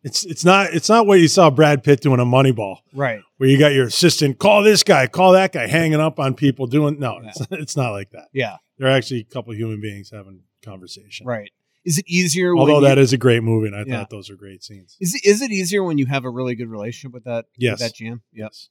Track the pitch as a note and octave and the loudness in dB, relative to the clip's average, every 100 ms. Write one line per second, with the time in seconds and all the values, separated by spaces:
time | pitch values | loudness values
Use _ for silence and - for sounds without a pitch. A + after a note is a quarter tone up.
0 | C3+ - F3+ D3+ F3 G3 F#3 D#3+ - A3+ | -8 -8 -8 -2 2 2 2 -4 2 2
1 | G#3 G3 D#3+ - E3 C3 D3+ C#3+ C#3 C#3+ | 6 6 6 6 4 6 4 4 2 2
2 | D3 B2+ B2 B2+ C3+ A#2 G2+ F#2 _ C3+ | 4 0 2 4 2 0 -6 -12 _ -8
3 | C3+ A2 _ _ C3 C3+ D3 C3+ B2 - | -6 -8 _ _ 2 6 4 4 0 0
4 | F3 - C#3+ B2 G3+ G#3 G#3 G3+ - D#3 | 0 2 -2 0 2 4 4 2 2 2
5 | B2+ E3+ F#3 F#3 F#3+ E3 A2+ D#3 E3 D3+ | 2 2 4 4 2 -4 -2 -2 0 0
6 | D#3 D#3 C3+ B2 C#3 C3+ A#2+ C#3+ D3 D3 | -2 -2 -6 -4 -8 -8 -4 -2 -2 -4
7 | C3 - A2+ A#2+ - F#3 D3+ D3 B2 G2+ | -10 -10 -16 -14 -12 -12 -10 -6 -6 -8
8 | G2 - _ C3+ A2+ F#2 _ _ C3 C3+ | -14 -20 _ -8 -8 -10 _ _ -2 -2
9 | A#2+ B2 G#2+ C3 A2+ G#2+ A2+ G#2+ G#2+ G2+ | -2 -10 -10 -16 -14 -10 -8 -10 -12 -16
10 | G2 G#2+ G2 F#2 _ _ A2 F#2+ F2+ - | -18 -20 -20 -20 _ _ -20 -20 -20 -20
11 | G2+ - B2+ A2+ G#2 _ _ _ F3+ D#3 | _ -16 -10 -10 -12 _ _ _ -6 -6
12 | F#3 F3 F3+ E3+ F3+ E3+ C#3 D3 C#3 C3+ | -4 -2 -2 -2 0 2 4 4 4 4
13 | C3 C3 B2 A#2 A2+ A2+ G#2+ G2+ G#2+ A#2+ | 2 2 2 0 0 -2 -4 -8 -10 -10
14 | G2+ G#2 G2 F#2+ G2 G2 - G2+ F2+ _ | -10 -16 -18 -20 -20 -20 -20 -20 _ _
15 | F3+ C4+ G3+ G#3 C4+ G3+ F3+ G3+ F#3 D3 | -8 0 2 2 0 -4 -2 -2 -2 -2
16 | C3 C#3+ B2+ A#2+ B2+ A#2 A#2 A2 G#2+ B2 | -2 -4 -6 -8 -8 -8 -10 -12 -12 -12
17 | C3+ B2 B2 A#2 - _ B2 G#2 A#2 - | -18 -18 -10 -10 -10 _ -4 -2 -8 -10
18 | A2+ A#2+ _ A2 G#2+ - - | -14 -14 _ -18 -18 -18 -20